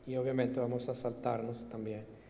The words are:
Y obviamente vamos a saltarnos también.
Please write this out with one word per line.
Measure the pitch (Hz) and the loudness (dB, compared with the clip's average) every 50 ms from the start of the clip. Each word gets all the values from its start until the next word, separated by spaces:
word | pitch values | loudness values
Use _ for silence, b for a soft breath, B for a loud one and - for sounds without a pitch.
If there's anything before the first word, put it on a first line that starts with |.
| - 131 | -6 -2
Y | 127 | 0
obviamente | 131 127 135 131 131 123 117 127 131 | 2 2 4 4 4 4 4 4 2
vamos | 123 120 123 120 - - | 2 2 2 0 0 -2
a | 123 | -2
saltarnos | - - 120 113 - - 120 117 117 113 113 117 - - - | -2 -2 -2 -2 0 0 2 2 2 0 -2 -4 -6 -8 -8
también. | - 113 110 110 107 107 110 B B B B B | -6 -6 -4 -4 -4 -6 -8 B B B B B